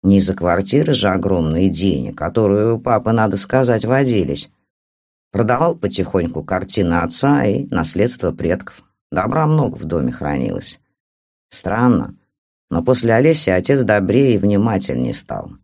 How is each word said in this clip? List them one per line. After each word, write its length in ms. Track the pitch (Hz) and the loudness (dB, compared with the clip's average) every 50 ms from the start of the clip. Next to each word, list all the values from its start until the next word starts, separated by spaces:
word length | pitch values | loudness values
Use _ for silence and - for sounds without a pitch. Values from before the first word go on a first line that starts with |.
Не 160 | - 98 98 98 | 4 4 4 4
из-за 160 | 98 - 98 | 2 0 -2
квартиры 580 | - 85 87 85 92 98 - - 143 156 160 | -2 0 0 0 0 0 0 0 0 2 2
же 160 | 143 - - 101 | 0 0 0 0
огромные 600 | 92 95 82 98 98 90 80 78 78 82 92 95 | 0 0 0 0 0 0 0 0 0 2 2 2
деньги, 440 | 85 - 95 98 85 67 62 52 - | 0 0 0 0 0 0 -4 -8 -8
которые 600 | - - 87 - 113 110 101 101 104 107 117 113 | -8 -8 -4 0 0 2 2 2 2 2 0 0
у 40 | 113 | -2
папы, 340 | - 127 117 107 - 107 | 0 0 0 0 2 0
надо 260 | 113 113 110 107 - 98 | 2 2 2 0 0 -2
сказать, 480 | - - - 131 131 123 120 110 104 | -4 0 0 2 2 2 2 0 2
водились. 640 | 110 127 135 139 127 120 104 85 67 71 71 - - _ _ _ _ _ _ _ _ _ _ _ _ _ _ _ _ | 0 2 2 2 2 2 0 0 0 -4 -6 -6 -12 _ _ _ _ _ _ _ _ _ _ _ _ _ _ _ _
Продавал 420 | _ 101 120 - 123 127 165 170 - | _ -2 0 0 2 2 2 0 0
потихоньку 720 | - - 101 - - 92 - - 95 85 85 82 80 76 | -2 -6 -6 -2 -4 -4 0 0 -2 -2 0 -4 -8 -6
картины 560 | - 92 92 90 95 - 107 95 85 85 85 | -4 -4 -4 -4 -4 -2 -2 0 2 0 0
отца 460 | 85 85 - - - 139 143 139 123 | 0 -2 -2 0 2 2 2 2 2
и 180 | 107 101 131 - - | 0 0 -2 -4 -4
наследство 640 | - 85 78 78 - 90 104 123 - - - 87 | -4 -4 -4 -2 0 0 0 -2 -2 -2 -4 -4
предков. 520 | 80 - - 82 87 - - - - - _ _ _ _ _ _ | -4 -2 -2 -2 -2 -2 -4 -14 -20 -20 _ _ _ _ _ _
Добра 360 | - 87 95 113 - 160 156 | -4 -4 -2 0 0 0 2
много 300 | 151 156 156 135 110 - | 2 2 2 0 -2 -4
в 80 | - - | -6 -8
доме 280 | 78 85 82 67 - | -4 -2 -2 -2 -2
хранилось. 680 | 60 - - 73 73 67 64 52 50 50 - - - _ _ _ _ _ _ _ _ _ _ _ _ _ _ _ | -4 -4 -6 -4 -4 -4 -4 -4 -6 -6 -8 -10 -12 _ _ _ _ _ _ _ _ _ _ _ _ _ _ _
Странно, 680 | - - - 92 98 113 123 127 113 85 - - - _ _ _ _ _ _ _ _ _ _ _ | -10 -8 -6 -4 0 2 4 4 4 2 0 -4 -12 _ _ _ _ _ _ _ _ _ _ _
но 160 | - 85 82 | -4 -2 2
после 300 | - 127 - - 117 113 | 2 0 2 2 2 2
Олеси 340 | 117 135 160 165 151 - - | 4 4 4 2 2 2 0
отец 320 | 92 92 - - 139 139 127 | 0 0 2 2 0 2 2
добрее 500 | 104 107 104 95 90 98 127 139 131 113 | 2 2 2 2 2 2 4 4 4 2
и 40 | 98 | 2
внимательнее 760 | 98 104 104 101 107 113 107 92 95 - 67 62 64 60 55 | 2 2 2 2 2 2 0 -2 -2 -2 -4 -4 -4 -4 -4
стал. 380 | - - - - 50 - - - - | -6 -8 -8 -8 -10 -10 -12 -16 -20